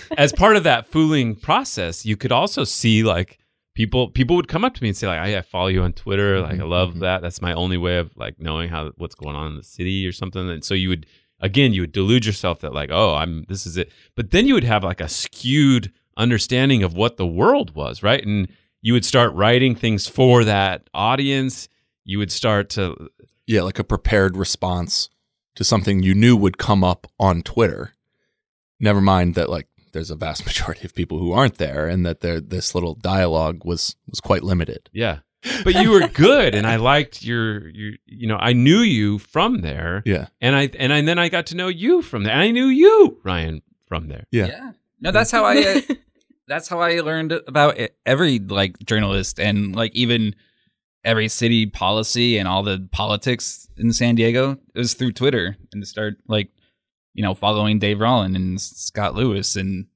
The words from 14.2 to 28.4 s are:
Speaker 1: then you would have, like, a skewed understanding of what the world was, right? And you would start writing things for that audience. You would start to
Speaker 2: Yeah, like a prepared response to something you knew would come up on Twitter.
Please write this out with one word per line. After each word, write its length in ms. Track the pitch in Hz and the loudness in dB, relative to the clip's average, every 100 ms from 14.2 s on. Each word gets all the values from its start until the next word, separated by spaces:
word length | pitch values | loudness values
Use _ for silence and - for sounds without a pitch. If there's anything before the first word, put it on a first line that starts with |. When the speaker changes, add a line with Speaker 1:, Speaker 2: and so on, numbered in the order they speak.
| 107 | 0
Speaker 1:
then 160 | 180 269 | 2 4
you 60 | |
would 100 | 240 | 4
have, 200 | 123 107 | 2 0
like, 180 | 95 92 | 0 -6
a 80 | 80 | -8
skewed 800 | - - - 123 143 139 123 98 _ _ - | -8 -10 -8 0 4 4 4 0 _ _ -2
understanding 640 | 117 113 - 123 135 127 | 0 0 0 0 4 2
of 100 | 95 85 | 2 0
what 220 | 117 120 | -2 0
the 100 | 90 | -4
world 460 | 82 170 190 107 76 | 2 2 2 -2 -8
was, 280 | 67 58 | -10 -4
right? 200 | 101 135 104 | 0 0 0
And 220 | 104 90 _ _ _ | -2 -4 _ _ _
you 120 | 113 | 0
would 120 | 120 - | 0 2
start 280 | 135 120 | 2 2
writing 420 | 76 104 123 131 113 | 2 2 4 2 0
things 320 | 117 104 - | -2 -2 -2
for 360 | - 127 123 | 2 6 6
that 460 | 107 101 98 90 _ | 4 2 0 -4 _
audience. 760 | 76 107 135 139 139 131 - - _ _ _ | -4 -2 -2 -2 -2 -4 -8 -16 _ _ _
You 140 | - 98 | -8 -6
would 120 | 101 | -4
start 380 | - 117 104 101 | -2 0 0 -2
to 380 | - 92 - 80 _ _ _ - | -4 -6 -6 -16 _ _ _ -2
Speaker 2:
Yeah, 140 | 110 | 0
like 180 | 90 - | 0 -4
a 40 | |
prepared 520 | 101 104 - 107 95 90 | -4 -2 2 4 2 0
response 720 | 92 - 92 90 87 - - _ _ _ _ - | -4 -4 -2 -2 -2 -4 -6 _ _ _ _ -4
to 80 | |
something 400 | - 110 101 98 | 0 0 2 2
you 100 | 95 | 4
knew 220 | 95 120 117 | 6 6 6
would 220 | 98 - | 4 0
come 260 | - 101 | 0 2
up 240 | 90 87 - - | 2 0 -6 -2
on 220 | 95 85 | 0 0
Twitter. 500 | - - 107 50 - _ _ _ _ _ | -2 0 0 -2 -12 _ _ _ _ _